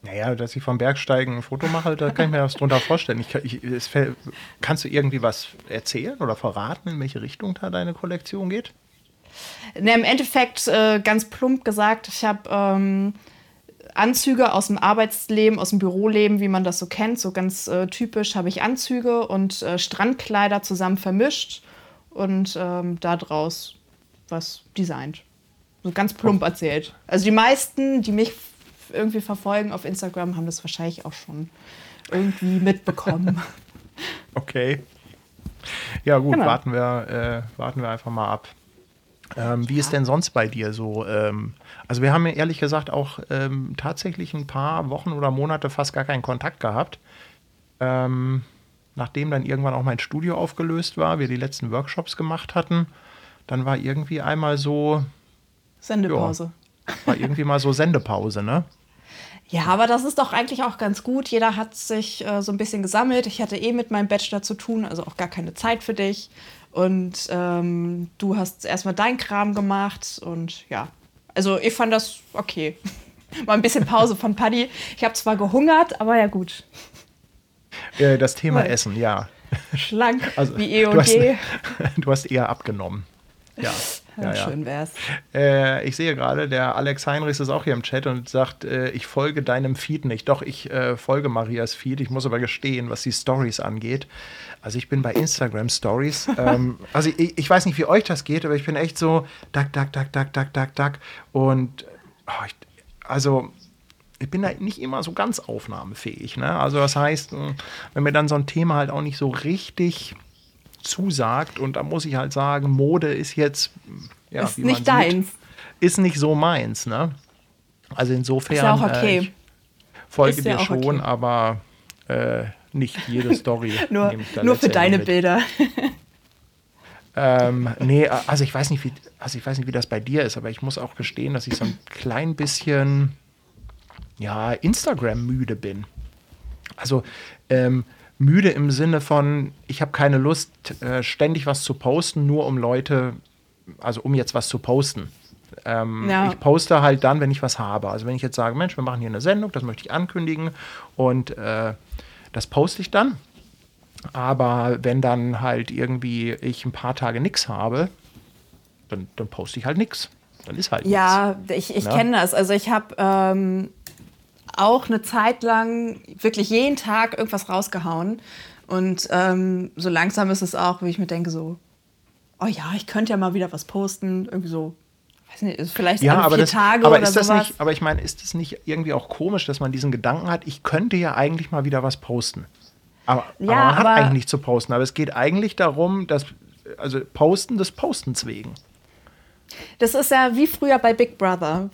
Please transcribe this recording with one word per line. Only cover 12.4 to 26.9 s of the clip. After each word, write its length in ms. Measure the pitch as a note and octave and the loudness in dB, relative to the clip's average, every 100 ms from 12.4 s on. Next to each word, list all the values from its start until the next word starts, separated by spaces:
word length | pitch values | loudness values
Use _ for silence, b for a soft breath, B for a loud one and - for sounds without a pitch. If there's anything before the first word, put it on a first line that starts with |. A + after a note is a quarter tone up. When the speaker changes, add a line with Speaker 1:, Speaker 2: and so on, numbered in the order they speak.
| - | -2
Speaker 2:
ähm, 640 | G3+ G3 G3 G3 G3 G3 G#3 b b b b b _ - - | 0 2 2 2 2 -2 -4 b b b b b _ -10 0
Anzüge 580 | A3 B3+ - B3+ B3 | 2 4 2 4 4
aus 140 | F#3+ - | 4 0
dem 100 | G3+ | 2
Arbeitsleben, 800 | F#3+ G#3+ A3 - - G#3+ G#3+ A3 | 4 4 2 -2 -2 4 4 4
aus 140 | - | 0
dem 80 | G3+ | 2
Büroleben, 600 | F#3+ F3+ G#3+ G#3+ G#3 G#3 | 2 2 2 4 4 4
wie 80 | G3+ | 2
man 140 | F#3+ | 2
das 140 | F#3 E3+ | 0 -2
so 60 | F3+ | -6
kennt, 340 | - G#3+ A#3 | -2 -2 -2
so 120 | F#3+ | -4
ganz, 360 | F#3 F#3 F#3 - | -2 -2 -4 -2
äh, 200 | F3+ F#3 | -2 -2
typisch 480 | - A#3 A3 G#3 G#3 | -4 -4 -2 -2 -2
habe 120 | F3 | -2
ich 120 | F#3 | 0
Anzüge 680 | G#3+ B3+ - B3 A#3+ A#3 - | -2 -2 -2 -2 0 0 0
und, 340 | F#3+ G3 - | 0 0 -2
äh, 160 | - F3 | -4 -2
Strandkleider 840 | - - G#3+ C4 - G#3 G3+ G3+ | -4 0 0 0 -2 2 2 0
zusammen 360 | - F#3 F#3 F#3+ | -2 -2 0 0
vermischt 680 | F#3+ F#3+ C4 C#4+ - - b b b b b | 0 2 2 0 -8 -12 b b b b b
und, 440 | - G3 F#3+ F#3+ - | -6 -2 0 0 -2
ähm, 380 | F3+ F3+ F3 E3+ | -4 -4 -4 -4
da 180 | F3 E3+ | -2 -2
draus 580 | - D3+ D#3+ E3 - - _ _ _ _ _ | -2 -2 -2 -6 -14 -20 _ _ _ _ _
was 320 | E3 E3 - _ - | -8 -8 -14 _ -6
designt. 460 | F#3 C3+ C3+ D#3+ _ _ _ _ _ _ | -4 -4 -10 -14 _ _ _ _ _ _
So 80 | F3+ | -8
ganz 220 | F3 G3+ | -2 -2
plump 280 | - A3 G3 | 0 2 4
Speaker 1:
Oh. 20 | D#3+ | 2
Speaker 2:
erzählt. 480 | E3+ D#3+ D3 D3+ | -2 -2 -2 -4